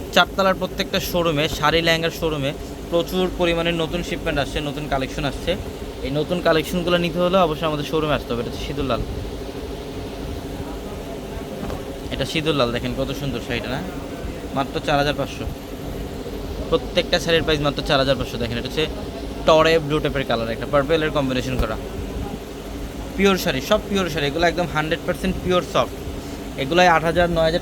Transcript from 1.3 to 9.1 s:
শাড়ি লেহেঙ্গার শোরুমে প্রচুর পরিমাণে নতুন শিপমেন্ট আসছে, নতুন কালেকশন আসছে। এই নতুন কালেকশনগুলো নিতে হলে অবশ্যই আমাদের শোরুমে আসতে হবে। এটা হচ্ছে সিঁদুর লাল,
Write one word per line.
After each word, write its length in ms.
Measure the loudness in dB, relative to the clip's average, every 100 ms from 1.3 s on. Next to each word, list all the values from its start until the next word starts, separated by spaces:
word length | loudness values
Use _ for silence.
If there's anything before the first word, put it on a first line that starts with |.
| 2 0
শাড়ি 320 | 2 2 4
লেহেঙ্গার 300 | 4 2 0
শোরুমে 420 | 0 -2 0 -2 -4 -8 -8 0
প্রচুর 400 | 0 2 2 0 2
পরিমাণে 340 | 2 2 2
নতুন 320 | 0 0 -2
শিপমেন্ট 360 | -4 -4 -2 0
আসছে, 220 | 0 -2
নতুন 260 | -4 -4 -2
কালেকশন 360 | 0 0 -2 -2
আসছে। 300 | -2 -2 -2 -2 -8 -8 -6
এই 80 | -2
নতুন 300 | -2 0 2
কালেকশনগুলো 560 | 4 4 2 0 2 2
নিতে 220 | 2 2
হলে 180 | 4 6
অবশ্যই 300 | 4 2 0
আমাদের 180 | 0 0
শোরুমে 280 | 0 2
আসতে 200 | 0 0
হবে। 80 | -4
এটা 100 | -2
হচ্ছে 160 | -4 -4
সিঁদুর 180 | -2 0
লাল, 160 | 0 -2